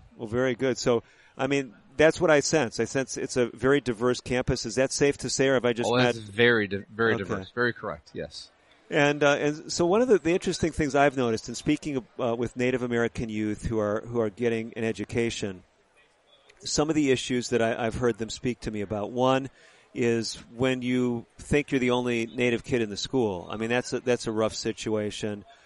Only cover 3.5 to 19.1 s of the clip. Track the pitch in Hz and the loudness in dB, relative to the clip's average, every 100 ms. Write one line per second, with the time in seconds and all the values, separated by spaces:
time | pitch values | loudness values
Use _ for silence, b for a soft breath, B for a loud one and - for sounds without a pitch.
3.5 | - 131 143 127 107 123 123 - 127 127 | 0 2 2 2 0 0 0 -2 -2 0
4.5 | 127 113 107 135 - 143 - 127 - 135 | -2 -2 0 0 2 2 2 -4 0 2
5.5 | 131 120 113 120 123 123 117 107 101 120 | 4 2 0 2 4 2 0 -6 4 4
6.5 | 117 101 98 - 107 113 117 92 101 95 | 6 2 -4 -8 0 0 2 -2 -6 -6
7.5 | 120 120 - 107 76 - - 76 - - | -2 -2 -2 -8 -10 -12 -12 -10 -12 -20
8.5 | _ b b - 160 143 147 143 143 147 | _ b b -4 2 2 4 4 4 0
9.5 | 151 - - 170 202 254 202 160 185 - | -4 -8 -2 2 4 4 4 4 0 0
10.5 | 165 170 - 151 139 143 131 120 113 - | -2 -4 -2 0 4 4 4 0 0 -4
11.5 | 117 - 151 156 135 104 - 123 117 117 | -8 -2 -2 -2 -6 -8 -4 -2 -2 -4
12.5 | 127 123 127 123 117 117 - 117 107 107 | -2 0 0 0 0 0 -2 -6 -4 -4
13.5 | 104 - 110 104 107 117 120 110 98 120 | -4 -4 -2 0 -2 -4 -2 -2 0 -2
14.5 | 113 113 110 113 107 110 117 117 - 104 | -2 -4 -4 -4 -4 -4 -2 -2 -2 -6
15.5 | 92 _ _ _ _ _ _ _ _ _ | -8 _ _ _ _ _ _ _ _ _
16.5 | - - - 151 151 139 127 - 123 117 | -16 -6 -2 0 2 4 2 2 -2 0
17.5 | 120 113 113 117 104 123 110 113 - 127 | 0 2 0 -4 0 -2 -2 -6 -6 -6
18.5 | 117 120 107 95 107 101 | -4 -6 -6 -6 -4 -4